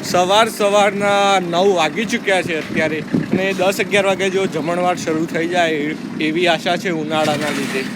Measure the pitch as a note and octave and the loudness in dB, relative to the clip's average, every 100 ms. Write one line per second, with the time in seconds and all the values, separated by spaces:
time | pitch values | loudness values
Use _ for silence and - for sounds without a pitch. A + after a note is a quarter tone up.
0 | - F3+ F3+ G#3 A3+ G#3 G3+ G3+ G3+ G3+ | 0 0 4 4 2 2 2 4 2 2
1 | G3+ G3+ G3+ G3 F3 E3+ G3+ F3+ D#3 D3+ | 0 2 4 2 2 2 2 4 0 -2
2 | A3 A#3 D3+ F#3+ F3 D#3+ - D#3+ D#3 D#3 | -4 -2 0 0 0 -4 -4 -2 -2 -2
3 | D3+ - - F3+ F#3+ F#3 F#3 G3 F#3+ G3+ | -2 -2 0 0 0 0 0 0 0 2
4 | G3 F#3 G3 F#3+ F#3+ D#3 D3+ F3 F3+ F3+ | 2 0 0 0 -2 -2 -2 0 0 -2
5 | - D#3+ E3 E3 E3 F3 E3 D#3 D3 D#3 | -2 -2 -2 -2 -2 2 2 0 -2 -6
6 | - - D3+ D#3+ F3 D#3+ F#3 F3 F#3 D#3+ | -8 -4 -2 0 2 2 0 -2 -2 -4
7 | D3+ D#3 D#3 D3 D3+ C#3+ C3+ C3 B2+ | -2 0 0 0 -2 -4 -4 -4 -6